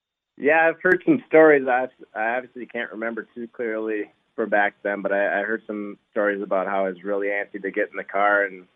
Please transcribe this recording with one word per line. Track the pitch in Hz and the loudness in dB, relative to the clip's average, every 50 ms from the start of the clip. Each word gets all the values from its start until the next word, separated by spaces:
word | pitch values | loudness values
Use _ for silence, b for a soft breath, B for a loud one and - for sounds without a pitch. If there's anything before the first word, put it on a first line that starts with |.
| _ _ _ _ _ _ _ | _ _ _ _ _ _ _
Yeah, | - 123 139 156 165 165 165 | -2 0 2 4 4 4 2
I've | 160 - | 0 0
heard | - 180 180 180 - | 2 2 2 2 2
some | 175 151 123 - | 2 0 0 2
stories. | - - 156 160 156 147 139 131 | 4 6 8 8 8 8 6 4
I, | 131 123 127 127 123 _ - - - - | 2 0 0 -2 -4 _ -14 -20 -12 -6
I | 107 107 113 120 | -4 -4 -2 -2
obviously | 127 123 120 - 127 120 | -4 -6 -8 -14 -16 -14
can't | - - 120 117 - 92 | -10 -8 -8 -8 -8 -8
remember | 107 113 117 117 113 107 _ - | -8 -6 -6 -6 -8 -10 _ -12
too | 120 117 117 | -14 -14 -12
clearly | _ - 123 113 110 110 110 110 110 104 104 - _ _ _ _ _ | _ -8 -6 -4 -4 -4 -4 -4 -4 -6 -6 -8 _ _ _ _ _
for | - 113 | -6 -4
back | 104 104 104 101 101 - _ - | 0 2 2 2 2 0 _ -6
then, | 101 101 101 98 | -4 -4 -2 -2
but | 98 98 | -2 0
I, | 98 101 90 80 101 | 0 0 0 0 -2
I | 101 | -2
heard | 107 113 110 - | -2 -4 -6 -6
some | - 107 104 104 101 101 - _ _ | -8 -8 -8 -8 -10 -12 -16 _ _
stories | - 113 104 104 101 98 104 | -4 -2 0 0 0 -2 -4
about | 95 101 95 92 | -2 -2 -2 -2
how | 98 101 98 95 | -2 -2 -2 -2
I | 95 | -2
was | 92 87 90 | -4 -6 -6
really | 101 101 98 101 101 | -6 -4 -4 -2 -4
antsy | 101 101 98 - - 101 | -4 -4 -6 -8 -10 -10
to | 92 98 | -8 -6
get | 95 104 101 - | -4 -4 -4 -4
in | - | -6
the | 98 90 | -10 -10
car | - - 98 101 101 104 101 101 | -6 -2 0 2 2 4 2 2
and | 98 92 92 90 _ _ | 0 -4 -10 -20 _ _